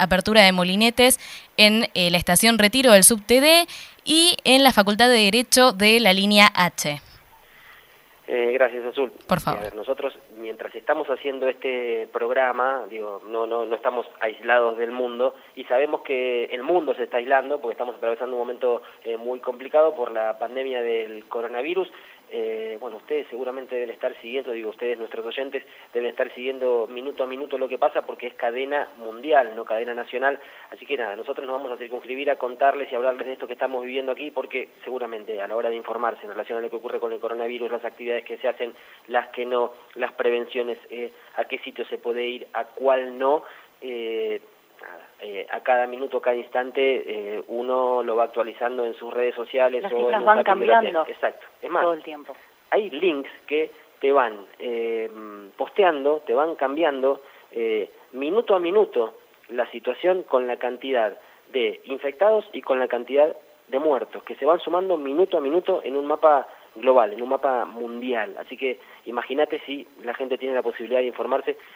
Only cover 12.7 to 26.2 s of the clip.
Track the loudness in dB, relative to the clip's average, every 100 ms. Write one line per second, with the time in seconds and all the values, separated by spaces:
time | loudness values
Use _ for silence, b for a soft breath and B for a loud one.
12.7 | -2 -6 -8 -8 -10 -8 -4 -2 -2 -2
13.7 | -2 -2 -4 -6 -6 -8 -6 2 2 4
14.7 | 0 -4 -4 -6 -2 -2 -2 b -16 -2
15.7 | 0 2 -2 -4 -2 0 -2 -2 -4 0
16.7 | 0 0 -4 -4 -4 0 0 0 -4 -4
17.7 | -6 -8 -4 -4 -4 -4 -4 -4 -2 0
18.7 | 0 b b -8 -8 -6 -6 -8 -8 0
19.7 | 4 4 2 -4 -2 -2 -2 -6 -6 -4
20.7 | -2 -2 -2 -4 -10 -10 -6 -6 -4 -2
21.7 | -2 -4 b b b _ -6 -4 -4 -8
22.7 | -10 -10 -12 -6 -6 -4 -6 -6 -8 -8
23.7 | -6 -6 -4 -6 -6 -8 -6 -6 -6 -8
24.7 | -6 -4 -4 -6 -8 -8 -6 -6 -8 -10
25.7 | b b -4 -4 -4